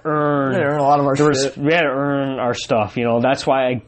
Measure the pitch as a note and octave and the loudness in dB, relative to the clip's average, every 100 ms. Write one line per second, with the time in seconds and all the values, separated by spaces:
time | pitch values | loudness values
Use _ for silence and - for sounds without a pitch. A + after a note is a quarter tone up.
0 | D#3 D3+ D3 C#3+ C3+ F#3 C#3+ D3 C#3 C#3+ | -2 0 0 0 0 0 0 0 2 2
1 | C#3 C#3 D3+ C3+ C3+ C#3 C#3+ E3+ D3 C3 | 2 2 2 2 -2 -2 0 2 0 -2
2 | C#3+ C#3 C3+ C3 A#2+ A#2 - A#2+ G#2 B2+ | -2 -2 -2 -2 -4 -4 -2 0 0 -2
3 | A#2 A#2 B2+ C#3 - C3+ B2+ B2 | 0 2 2 0 0 0 0 -2